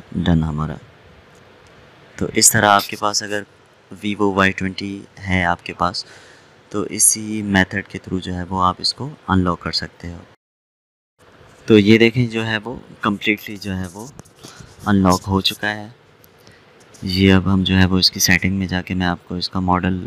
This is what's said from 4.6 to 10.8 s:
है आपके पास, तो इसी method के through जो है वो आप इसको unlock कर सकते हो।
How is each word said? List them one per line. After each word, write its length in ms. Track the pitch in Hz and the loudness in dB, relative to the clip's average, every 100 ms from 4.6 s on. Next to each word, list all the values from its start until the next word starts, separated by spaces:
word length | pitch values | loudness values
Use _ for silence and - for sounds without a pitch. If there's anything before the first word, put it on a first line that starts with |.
| 95 92 98 98 - - | -6 -6 -10 -10 -16 -12
है 240 | 98 92 87 | -4 0 0
आपके 280 | 87 - | -2 -6
पास, 320 | 85 87 92 - - - - _ _ _ | -6 -4 -6 -14 -20 -20 -20 _ _ _
तो 140 | 104 - | -8 -6
इसी 540 | 107 - 110 107 107 | -2 -2 -2 -6 -6
method 440 | 104 95 92 101 - | 0 2 2 -2 -8
के 100 | 95 | -12
through 220 | - 95 | -8 -8
जो 120 | 90 | -6
है 100 | 90 | -8
वो 160 | 87 95 | -4 0
आप 200 | 92 90 | 0 0
इसको 280 | - - 135 156 - | -4 -6 -10 -10 -2
unlock 320 | 95 90 85 | 0 0 -2
कर 100 | 82 | -6
सकते 360 | - 80 - 85 | -8 -10 -16 -18
हो। 120 | 85 90 _ _ _ _ _ | -18 -20 _ _ _ _ _